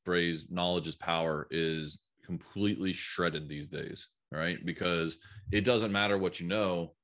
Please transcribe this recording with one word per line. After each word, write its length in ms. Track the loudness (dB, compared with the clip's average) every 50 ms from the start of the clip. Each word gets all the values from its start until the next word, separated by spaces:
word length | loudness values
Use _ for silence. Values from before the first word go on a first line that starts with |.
| -2
phrase 400 | 2 2 4 4 2 0 -2 -4 -6
"knowledge 380 | -2 0 2 2 2 2 0
is 100 | -2 -6
power" 500 | -6 -2 0 0 2 2 0 0 -2 -4 -4
is 500 | -2 0 0 0 0 -2 -4 -6 -10 -12 _ _ _ _ _
completely 680 | -8 -8 -8 -8 -8 -4 0 2 2 2 2 0 -2 -2
shredded 520 | -2 -4 -6 -2 0 0 0 0 -2 -6
these 200 | -6 -8 -8 -8
days, 420 | -8 -8 -8 -8 -8 -8 -10 -12 -14 _ _ _ -10 -6
right? 240 | -2 -2 -2 -2 -2 -4
Because 540 | -6 -4 0 0 2 2 2 2 0 -2 -6 -10 -18 -20 -14 -6 0 2
it 120 | 2 4
doesn't 280 | 6 4 4 4 2 2
matter 240 | 2 4 4 4
what 240 | 4 2 0 -2 -2
you 60 | -4
know, 480 | 0 0 2 2 2 2 0 -2 -4 -8 _